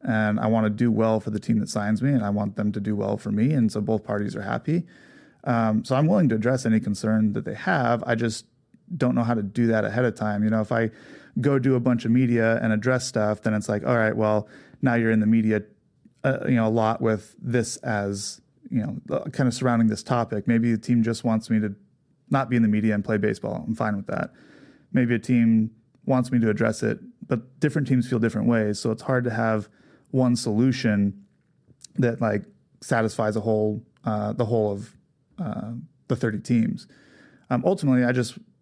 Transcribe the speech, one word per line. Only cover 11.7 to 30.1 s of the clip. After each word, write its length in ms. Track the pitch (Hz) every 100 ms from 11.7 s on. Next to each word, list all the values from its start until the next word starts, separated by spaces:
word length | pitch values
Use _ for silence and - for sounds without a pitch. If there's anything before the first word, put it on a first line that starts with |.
| 127
a 40 |
bunch 260 | 127 117 113
of 60 |
media 480 | 123 123 117 113 113
and 100 | 113
address 360 | 107 120 127 -
stuff, 340 | 113 107 104
then 120 | 113
it's 140 | 107 110
like, 180 | 104 -
"All 120 | 120
right, 180 | 110 110
well, 320 | 107 107 - - - -
now 120 | 131
you're 160 | 117 113
in 100 | 110
the 60 | 107
media, 380 | 113 110 107 104 _ _ _ _ _
uh, 160 | 135 135 -
you 100 | 120
know, 120 | 110
a 20 |
lot 320 | 113 110 117
with 340 | 113 107 - -
this 360 | 123 120 110 -
as, 640 | 123 104 101 98 - - _ _ -
you 140 | 113
know, 140 | - - -
uh, 200 | - -
kind 160 | - 127
of 60 |
surrounding 340 | 117 127 117 113
this 160 | 113
topic." 440 | - 123 117 104 110
Maybe 240 | 117 117
the 60 | 110
team 240 | - 120
just 220 | 113 113
wants 260 | 120 110 -
me 100 | 110
to 120 | 107 101 _ _ _ _ _
not 200 | 135 120
be 60 | 123
in 60 |
the 60 | 110
media 260 | 107 110
and 100 | 104
play 140 | 101 107
baseball. 460 | 107 107 104 - -
I'm 80 |
fine 220 | 110 110 101
with 120 | -
that. 240 | - - - - - - _ _
Maybe 240 | 135 120 117
a 40 |
team 520 | - 120 113 110 110 - _ _ -
wants 260 | 127 123
me 80 | 123
to 100 | 113
address 340 | 101 113 110
it, 160 | 110 113 - - -
but 320 | 120 - _
different 280 | 151 156 131
teams 200 | 127 123
feel 120 | 120
different 280 | 113 104 120
ways. 320 | 113 104 101
So 120 | 117
it's 100 | 107
hard 220 | - 127
to 60 | 123
have 380 | 113 113 110 - _ _ _ _